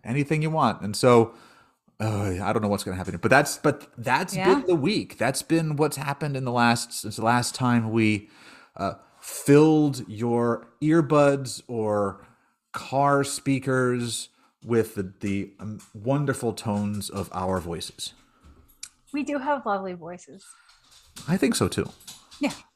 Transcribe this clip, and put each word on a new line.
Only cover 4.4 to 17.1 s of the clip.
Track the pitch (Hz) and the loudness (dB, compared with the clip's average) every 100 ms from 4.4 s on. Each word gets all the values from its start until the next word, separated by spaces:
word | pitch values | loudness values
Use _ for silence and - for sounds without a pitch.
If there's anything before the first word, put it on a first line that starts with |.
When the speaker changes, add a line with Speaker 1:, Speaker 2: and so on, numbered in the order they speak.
| 190 | 4
Speaker 1:
been | 285 220 | 4 4
the | |
week. | 170 143 202 - - | 0 2 -2 -6 -2
That's | 117 139 | -2 -2
been | - 165 156 147 | -2 0 0 0
what's | 156 143 | 0 -2
happened | 135 143 147 135 | -6 -6 -4 -4
in | |
the | 127 | -2
last, | 123 120 117 - | 2 4 2 -2
since | - 107 107 | -10 -10 -2
the | |
last | 113 123 120 | 2 2 0
time | - 127 120 110 | -2 2 2 2
we, | 113 110 104 - - - - - - | 2 2 0 -6 -20 -20 -20 -20 -6
uh, | 98 - _ _ | -6 -6 _ _
filled | - - - 143 156 156 147 127 104 | -16 -6 6 6 8 4 2 -2 -10
your | 107 117 117 120 117 - _ | -6 -2 0 0 -2 -8 _
earbuds | 151 165 143 151 143 139 127 - - | 2 2 4 4 4 2 -6 -12 -8
or | 117 107 104 98 87 - _ _ _ _ | -4 0 0 0 -4 -20 _ _ _ _
car | - - 135 143 143 | -12 -4 0 4 2
speakers | 139 - 139 131 135 131 123 123 120 113 - _ _ _ | 0 -4 -2 -2 0 0 2 0 -4 -6 -12 _ _ _
with | 107 117 110 104 | 0 0 0 -4
the, | 92 - | -8 -8
the, | 101 98 98 - | -4 -4 -6 -12
um, | 110 107 - | -12 -12 -16
wonderful | 110 110 143 139 131 117 | -8 -2 0 0 -2 -4
tones | 107 113 104 104 104 - | -4 -4 -2 -2 -4 -6